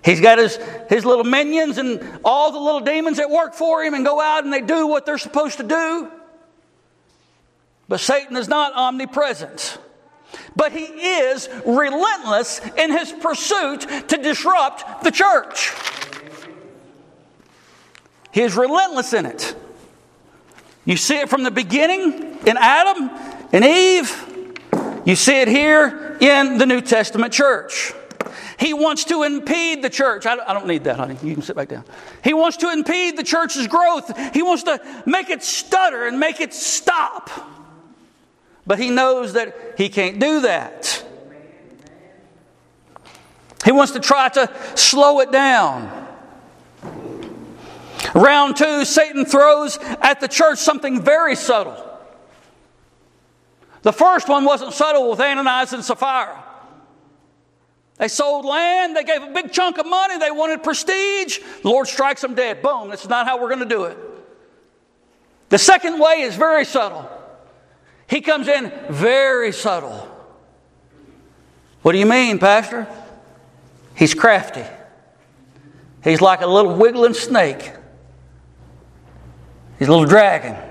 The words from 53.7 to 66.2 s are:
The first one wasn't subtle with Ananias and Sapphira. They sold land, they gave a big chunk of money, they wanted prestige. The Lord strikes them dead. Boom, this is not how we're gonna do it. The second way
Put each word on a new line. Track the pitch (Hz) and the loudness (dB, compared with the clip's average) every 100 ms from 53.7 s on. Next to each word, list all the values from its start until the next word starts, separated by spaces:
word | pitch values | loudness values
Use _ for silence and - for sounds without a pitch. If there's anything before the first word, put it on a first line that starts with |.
| _ | _
The | 208 | -2
first | 208 349 359 - | 4 4 4 2
one | 285 | 2
wasn't | 277 277 254 | 2 0 -4
subtle | 214 302 294 247 | -2 0 2 0
with | 208 | 0
Ananias | 277 277 269 254 262 | -2 0 0 0 -2
and | 247 | -6
Sapphira. | - 240 269 262 208 151 - - - - _ _ _ _ _ _ _ _ _ _ _ _ | -6 -4 -2 -2 -6 -10 -20 -20 -20 -20 _ _ _ _ _ _ _ _ _ _ _ _
They | 226 | -6
sold | - 285 285 277 | -2 -2 -2 -2
land, | 294 339 370 349 320 | -2 0 0 0 -4
they | |
gave | 339 311 | -2 -4
a | 277 | -4
big | 294 359 | -8 -4
chunk | - 359 339 | -2 -2 -2
of | |
money, | 311 370 381 359 | -2 0 0 -2
they | 302 | -4
wanted | 294 311 311 | -2 -4 -4
prestige. | 320 294 - 381 392 392 349 - - - | -4 -4 -2 -2 -2 -2 -6 -10 -12 -6
The | 190 | 0
Lord | 247 262 | 0 0
strikes | - 269 269 | -2 -2 -2
them | 262 | -6
dead. | 247 240 208 | -4 -4 -2
Boom, | 269 269 208 | -4 -4 -8
this | 202 | -14
is | 196 | -4
not | 240 240 | -2 -2
how | 254 | -4
we're | 240 | -4
gonna | 262 240 | -6 -4
do | 220 | -4
it. | 175 - - - - _ _ _ _ _ _ _ _ _ _ _ _ | -4 -10 -18 -20 -20 _ _ _ _ _ _ _ _ _ _ _ _
The | 196 | 2
second | - 370 349 330 | 6 6 4 2
way | 311 320 | 4 4